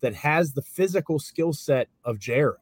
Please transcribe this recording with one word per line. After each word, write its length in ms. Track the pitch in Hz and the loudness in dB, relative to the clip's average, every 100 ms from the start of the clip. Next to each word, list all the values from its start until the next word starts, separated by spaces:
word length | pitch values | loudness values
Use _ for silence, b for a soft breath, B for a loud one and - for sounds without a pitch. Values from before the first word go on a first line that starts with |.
that 140 | 127 101 | -4 0
has 380 | 147 160 165 | 2 2 2
the 100 | 135 | -2
physical 560 | - - 190 185 160 151 | -6 -2 0 0 0 -2
skill 340 | - - 165 | -4 -2 -2
set 360 | 147 - 135 117 _ | -2 0 0 0 _
of 140 | 120 107 | -8 -6
Jaren, 380 | 117 123 143 - | -2 2 2 0